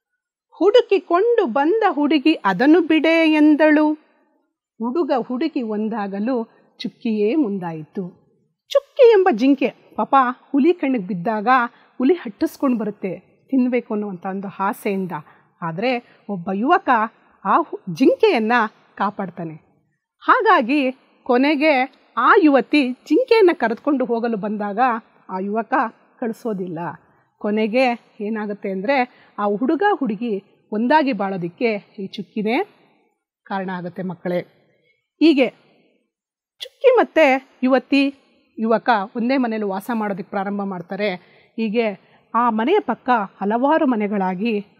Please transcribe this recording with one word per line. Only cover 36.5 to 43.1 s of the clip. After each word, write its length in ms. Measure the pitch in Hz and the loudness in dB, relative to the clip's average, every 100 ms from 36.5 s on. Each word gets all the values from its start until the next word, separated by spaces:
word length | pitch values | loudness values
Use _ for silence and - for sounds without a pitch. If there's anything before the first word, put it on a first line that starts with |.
| _ | _
ಚುಕ್ಕಿ 360 | - _ 508 494 | -20 _ 4 4
ಮತ್ತೆ 600 | 320 330 294 262 - _ | 2 2 4 2 -4 _
ಯುವತಿ 520 | 254 262 - 277 277 - _ _ _ - | 0 0 2 0 0 -4 _ _ _ -6
ಯುವಕ 320 | 220 220 - 220 190 247 | -2 0 0 -2 -2 -6
ಒಂದೇ 200 | 240 269 | -2 -2
ಮನೇಲಿ 280 | 240 220 | -2 -4
ವಾಸ 260 | 202 190 - | -6 -6 -6
ಮಾಡೋದಕ್ಕೆ 360 | 226 208 190 190 | -6 -6 -8 -8
ಪ್ರಾರಂಭ 320 | 208 196 202 | -8 -6 -6
ಮಾಡ್ತಾರೆ. 520 | 196 185 175 190 208 180 _ _ _ - | -8 -10 -10 -6 -6 -6 _ _ _ -6
ಹೀಗೆ 600 | 226 233 220 196 _ _ _ | -4 -2 -4 -6 _ _ _
ಆ 160 | 226 240 | -2 0
ಮನೆಯ 300 | 220 240 403 | 0 0 0
ಪಕ್ಕ 300 | - 220 - | 0 -4 -2